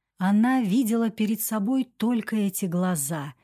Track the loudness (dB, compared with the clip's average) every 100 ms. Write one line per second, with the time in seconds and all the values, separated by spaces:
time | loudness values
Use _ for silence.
0 | _ -4 2 4 4 2 2 2 2 0
1 | 0 0 -2 -2 -2 -2 0 -2 -2 -2
2 | -2 0 -2 -2 -2 -2 -4 0 0 -2
3 | -2 -6 -8 -14